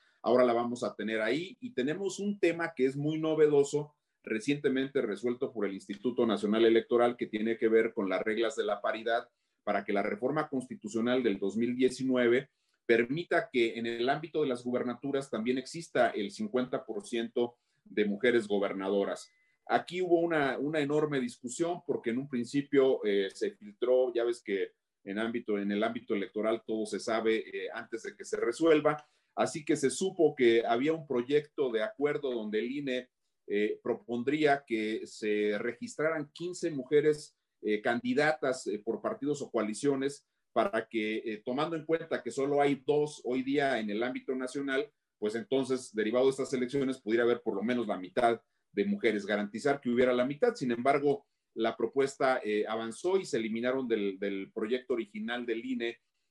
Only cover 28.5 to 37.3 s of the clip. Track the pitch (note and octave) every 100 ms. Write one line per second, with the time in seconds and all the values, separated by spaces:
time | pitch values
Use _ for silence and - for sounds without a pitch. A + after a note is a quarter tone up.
28.5 | C#3 D#3+ D3+ D3 D3+ - _ _ - A#2
29.5 | D#3+ D3+ D3+ C3 - F#3+ F#3 D3+ D3 A#2
30.5 | A#2 A2 A#2 D3+ D#3+ D3+ B2 B2 D3 -
31.5 | - C3 A2 G#2+ - D3 D3 C#3 A#2+ G#2+
32.5 | G#2+ A#2+ D3 C#3 B2+ B2 _ _ _ -
33.5 | G2+ G#2+ G#2+ A#2+ - - A#2+ C3+ D3+ D3
34.5 | C#3 - A2 G#2+ A2 - - G#2+ G#2 G#2
35.5 | G#2 A#2+ A#2 A#2+ - D#3 D#3 D3 - F3+
36.5 | F3 E3 C#3+ - D3 D3+ D3 -